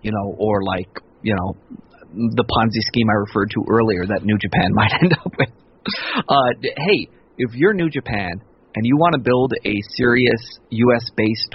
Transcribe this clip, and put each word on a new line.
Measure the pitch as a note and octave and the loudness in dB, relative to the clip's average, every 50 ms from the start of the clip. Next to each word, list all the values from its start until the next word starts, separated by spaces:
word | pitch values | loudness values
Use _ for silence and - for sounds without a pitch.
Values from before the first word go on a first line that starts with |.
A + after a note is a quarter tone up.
| - | -8
you | G#2+ | -6
know, | G#2+ G#2 G2 G2+ E2+ E2 | -4 -4 -4 -6 -4 -2
or | G2+ G#2+ G#2 G2+ F#2+ | 0 0 2 0 0
like, | F#2+ F#2+ F#2 F#2 - - - - _ _ _ - | 0 -2 -4 -4 -8 -12 -16 -18 _ _ _ -2
you | A2 G#2 | -2 -2
know, | F#2 F2+ G2 - - - - - - - _ - - - - | 0 -2 -4 -8 -10 -14 -20 -20 -20 -20 _ -20 -20 -20 -14
the | E2 G2 A#2 A2+ A2 A#2+ A#2 | -6 -4 -2 0 0 0 0
Ponzi | A#2 - A#2+ A2+ A2+ G#2 A2+ G#2 G2+ | 2 2 2 2 2 0 0 -4 -2
scheme | - A#2+ A2+ A2 | 0 0 2 2
I | G#2 G#2 G2 | 2 0 0
referred | - - A2 G2+ G#2 - | -2 -2 -2 -2 0 -2
to | - - - | -4 -2 2
earlier | G#2+ A#2 A2+ A2 G2+ F2+ F2+ F#2+ | 2 2 4 2 2 0 -2 -2
that | G2+ - - | -4 -2 0
New | G2+ G#2+ G2+ | 0 0 0
Japan | - F#2+ - - F2+ F#2+ | 0 -2 0 0 0 2
<laughs> | - | 2
might | - G#2 G#2 - - | 2 2 2 2 2
end | - F3+ - | 2 2 2
up | - - - - - | 0 -2 -6 -4 -4
with. | - - - _ _ _ _ _ - - - - - - - A#3+ - | -4 -4 -6 _ _ _ _ _ -10 -8 -8 -6 -6 -6 -6 -6 -2
Uh, | - C#3 C#3+ B2+ B2 A#2 A#2 | 2 2 4 4 2 0 -2
d-, | A#2 B2 - | -4 -6 -6
hey, | - D3 G3 G#3 C3 E2+ - - _ _ _ _ - | -4 0 0 0 0 0 -6 -14 _ _ _ _ -6
if | B2+ A#2 A2+ | -6 -4 0
you're | B2 D#3 G3+ A3 | 0 2 2 2
New | F#3 E3+ D#3+ | 2 0 -2
Japan | D3 C#3 - - A#2 G#2 G2 F2 E2+ G2+ - _ _ _ _ _ - | -2 -4 -6 -4 -4 -4 -4 -6 -8 -10 -12 _ _ _ _ _ -6
and | G#2+ A2 | -2 0
you | A#2+ C3+ | 2 4
wanna | D3 E3 F3 D#3+ C#3 | 4 4 2 2 2
build | A2 A#2+ B2 B2+ B2+ A#2 B2+ - - | 2 2 2 2 2 0 -2 -4 -4
a | G#2 G#2 G#2 G#2 - - | -4 -4 -4 -4 -6 -4
serious | - B2+ A#2+ A#2+ B2 B2 A#2+ A#2 A2+ - - - - _ _ | 0 2 2 4 4 4 2 2 0 -4 -10 -20 -20 _ _
U | A#2 A2 A#2+ B2 A#2+ | -2 2 4 4 4
S | A#2 A#2+ - - | 2 0 -4 -4
based | - G#2+ A2 A2+ - - - - | -2 0 0 0 -2 -6 -10 -4